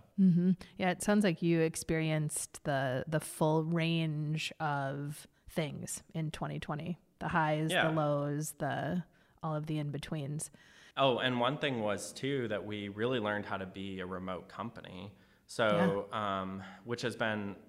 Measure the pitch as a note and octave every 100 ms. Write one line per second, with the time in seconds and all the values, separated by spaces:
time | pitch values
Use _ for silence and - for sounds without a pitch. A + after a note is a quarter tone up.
0 | - - F#3+ E3+ F3+ F3 - - F#3 F3+
1 | - G#3 G3+ E3 E3+ E3 D#3+ - - D#3+
2 | D#3+ D#3 D3+ - - - D#3 C3+ C3+ B2+
3 | D#3 D#3 - - D#3 D#3+ D#3+ E3+ E3 E3
4 | D#3+ D3+ D3+ D#3 - - D#3 C#3+ C3+ C#3
5 | C#3+ D3 - _ - - D3 C#3 - -
6 | - E3+ D#3 - D3 D3 - D3 F3 -
7 | _ - D#3 F3 D#3 D3+ D#3+ F3 D#3+ D#3+
8 | D3 C#3+ C#3+ D3 D#3 - C#3+ C3 C#3 F3
9 | - _ _ _ D#3+ D3+ D3+ D#3 D3 C#3+
10 | - D#3 C#3 D3+ - - - - - C#3
11 | C3+ A2 B2+ B2 B2 D3 D3 A#2+ G#2 G2
12 | - - C3+ C#3 A2+ G2+ G#2 G#2 G2+ G#2
13 | A#2+ B2+ G#2 G#2 G2 G2 F#2+ G2 G2 F#2
14 | F#2 F#2 F#2 F2+ - - A#2 F2 E2+ F#2
15 | G2+ - _ _ - - A2 G#2 F#2+ G2+
16 | G2+ A2+ G2+ F#2+ F#2+ F#2+ - - A#2 A#2+
17 | A#2+ G#2 A2 G#2+ G2+ -